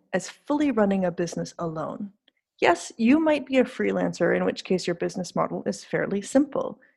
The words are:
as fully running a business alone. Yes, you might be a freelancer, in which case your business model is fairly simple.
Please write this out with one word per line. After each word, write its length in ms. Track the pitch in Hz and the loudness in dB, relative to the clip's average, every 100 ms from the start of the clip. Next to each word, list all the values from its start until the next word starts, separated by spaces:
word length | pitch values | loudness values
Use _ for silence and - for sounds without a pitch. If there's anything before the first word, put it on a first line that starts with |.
| _ | _
as 160 | 185 - | -6 -6
fully 420 | - - 294 294 | -12 -4 0 2
running 320 | 220 202 196 | 2 2 2
a 80 | 180 | 0
business 420 | 170 170 170 170 - | -2 -4 -4 -8 -6
alone. 520 | 170 160 143 - 202 _ _ _ _ - | -8 -6 -8 -8 -12 _ _ _ _ 0
Yes, 280 | 240 339 - - | 2 2 -2 0
you 240 | 226 311 | 4 6
might 260 | 311 294 285 | 4 2 2
be 120 | 262 | 2
a 80 | 233 | 2
freelancer, 680 | - 202 180 180 170 175 | 0 -2 0 0 0 2
in 120 | 180 185 | 2 0
which 180 | - | -2
case 240 | - 185 185 | -2 -2 -2
your 80 | 175 | -4
business 400 | 175 185 175 170 | -4 -6 -6 -2
model 260 | 160 175 - | -2 -2 -6
is 180 | 196 | -6
fairly 380 | - 165 156 196 | -4 -4 -2 -4
simple. 580 | 202 269 294 - - - _ | 0 2 2 -2 -6 -8 _